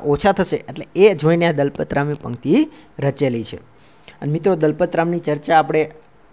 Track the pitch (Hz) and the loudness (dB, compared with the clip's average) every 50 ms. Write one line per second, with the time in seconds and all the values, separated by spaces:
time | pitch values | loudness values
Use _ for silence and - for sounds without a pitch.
0 | - 147 143 139 - 196 196 196 180 - 156 - - - 151 147 - - _ 165 | 0 0 -2 2 2 2 2 2 0 -2 -4 -6 -6 -10 -14 -14 -16 -10 _ 4
1 | 196 214 190 143 147 160 170 170 170 165 156 143 143 143 139 - 147 - 151 147 | 4 4 4 4 2 2 2 4 2 2 2 0 0 -2 -2 -4 -6 -4 -2 -2
2 | 143 147 147 143 - 123 123 - - 135 170 277 311 311 - - - - _ - | -2 -2 -4 -6 -8 -10 -12 -8 -2 2 2 2 2 0 -4 -12 -20 -20 _ -4
3 | 135 139 139 - 143 131 120 117 110 - - - - - _ _ _ - _ _ | -4 -4 -2 0 -2 -2 -2 -4 -6 -8 -12 -16 -16 -20 _ _ _ -20 _ _
4 | _ - - - 151 147 151 165 156 202 - 151 156 151 151 156 185 175 - 165 | _ -20 -18 -10 -6 -4 -4 -2 0 0 2 2 2 0 2 0 -2 -2 0 -2
5 | 165 170 175 170 - 151 151 147 - - 170 156 151 156 165 156 151 - - - | -2 0 -2 -2 -2 -4 -4 -4 -2 2 4 4 4 4 0 -2 -2 -2 -6 -14
6 | - _ _ _ _ _ | -20 _ _ _ _ _